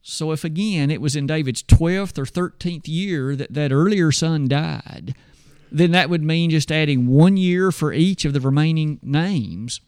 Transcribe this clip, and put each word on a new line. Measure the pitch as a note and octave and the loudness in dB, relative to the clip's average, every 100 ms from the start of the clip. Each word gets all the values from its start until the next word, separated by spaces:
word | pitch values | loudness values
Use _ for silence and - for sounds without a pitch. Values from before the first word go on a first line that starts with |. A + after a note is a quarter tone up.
So | - - D#3+ | -12 -8 -4
if, | D#3 E3+ | -4 -4
again, | D#3 G#3+ F3+ C#3+ | -4 -2 0 0
it | D#3 | 0
was | C#3+ C#3+ | -2 -2
in | C#3 | -2
David's | D#3 C3+ - | -2 -2 -6
twelfth | - - E3 F#3 G3 - | 4 4 4 0 -4 -6
or | C3+ | -6
thirteenth | - F3+ - F3+ E3+ - | -4 -6 -6 -8 -8 -6
year | D#3+ G3 D#3+ C3 C#3 | -4 -2 -2 -2 -4
that | - | -6
that | C3+ D3 | -4 2
earlier | C3+ F#3 G3+ D#3+ | 4 4 4 2
son | C3 E3 D#3+ C3 | 2 0 0 0
died, | C#3 D#3+ C#3+ - C2+ - - _ _ - - _ | 0 -2 -6 -12 -14 -12 -14 _ _ -20 -20 _
then | D3 F3 | 2 4
that | F3 D3+ | 4 2
would | F3 | 0
mean | D3+ E3 E3+ | 0 0 2
just | D#3 - | 0 0
adding | D#3 D3+ C3+ B2 | 0 2 2 4
one | C3+ F3 G3 | 6 6 4
year | F#3 F3+ F#3+ | 2 2 0
for | - D3+ | 0 -2
each | C#3 F3+ F#3+ | 0 0 0
of | D3+ | -2
the | C#3 | -2
remaining | C3 C#3 D#3 D#3+ D3+ D3 | 0 2 2 0 -2 -6
names | - C#3+ F3+ F3+ G2 E2+ A#2+ - | -4 -2 -2 -4 -6 -10 -12 -12